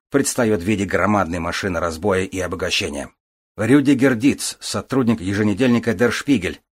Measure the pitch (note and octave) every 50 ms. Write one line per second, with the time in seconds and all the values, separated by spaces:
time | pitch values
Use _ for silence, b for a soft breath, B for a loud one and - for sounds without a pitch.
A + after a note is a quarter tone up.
0 | _ _ - C#3 C3+ - - - A#2+ A2 G#2+ F2+ E2 G2+ A2 F#2+ G2+ F2+ - F2
1 | F2 G2+ G#2 G2+ F2+ E2 F2 F2 E2 E2+ E2+ - - G2 F2 E2 E2+ E2+ D#2+ D#2+
2 | E2 G#2 F#2 F#2+ F#2+ - - F#2 F2+ F2 F#2 D#2+ F#2 F2 - - - E2 C#2+ C#2+
3 | C2+ - _ _ _ _ _ _ _ _ _ - G#2+ A2 C3+ D3 C#3 C#3+ C#3+ A#2+
4 | B2+ C3+ B2+ A2 B2 C#3+ G2+ - - - - - - - - G#2 - - A#2+ C3+
5 | B2+ A2+ A2+ - F2 F#2+ G2+ G#2 G#2+ G#2 G2+ F#2+ C3+ B2 A#2+ A#2 A2+ A#2 G#2+ F#2
6 | A#2+ A#2 G#2+ - - C#3+ C#3 G#2+ E2+ E2+ D2 - _ _